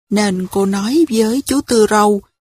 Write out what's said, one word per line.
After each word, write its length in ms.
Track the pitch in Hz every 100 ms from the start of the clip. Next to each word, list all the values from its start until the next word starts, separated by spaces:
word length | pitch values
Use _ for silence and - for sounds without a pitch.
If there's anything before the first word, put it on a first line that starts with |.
| -
nên 380 | 208 208 185 185
cô 140 | 196 196
nói 400 | 196 208 302 320
với 320 | 226 220 254 -
chú 160 | 269
Tư 260 | - 233 214
Râu, 320 | 214 208 202 - _